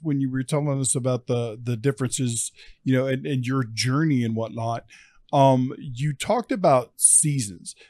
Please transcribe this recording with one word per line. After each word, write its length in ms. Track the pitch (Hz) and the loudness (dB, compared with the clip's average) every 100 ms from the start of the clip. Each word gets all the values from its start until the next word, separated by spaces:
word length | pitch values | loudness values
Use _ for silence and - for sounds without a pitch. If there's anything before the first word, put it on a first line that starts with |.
when 200 | 160 139 | -2 -2
you 80 | 135 | 0
were 140 | 131 | -2
telling 360 | 131 151 147 139 | -2 -2 0 0
us 140 | 127 | 0
about 340 | 135 127 123 - | 0 0 -2 -2
the, 300 | 120 117 110 | -2 -2 -6
the 160 | 120 117 | -6 -2
differences, 760 | 135 135 123 - 127 117 - - - - | -2 -2 -4 -2 -2 -4 -6 -12 -20 -6
you 100 | 131 | 0
know, 140 | 127 135 | 0 0
and, 180 | 131 147 | -2 -2
and 200 | 135 123 | -2 0
your 180 | 135 | -2
journey 600 | 117 110 123 135 160 131 | -2 -2 0 2 2 2
and 120 | 117 113 | 0 -2
whatnot, 480 | 110 107 117 117 - - - _ _ | -4 -6 -4 -6 -10 -20 -20 _ _
um, 420 | 147 135 131 127 - | 4 6 6 0 -4
you 360 | 147 120 151 | -10 -4 -4
talked 380 | 139 - 240 - | -4 -2 -2 0
about 420 | 240 175 127 120 - | 2 4 4 2 0
seasons. 800 | - - 151 143 104 87 - - | 2 4 2 0 -4 -8 -16 -18